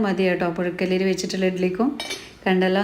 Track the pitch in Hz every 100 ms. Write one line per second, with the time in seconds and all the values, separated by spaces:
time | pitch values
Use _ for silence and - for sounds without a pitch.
0 | 202 185 185 180 175 170 175 175 185 185
1 | 190 180 190 190 185 180 185 180 262 -
2 | - - - - 196 185 185 190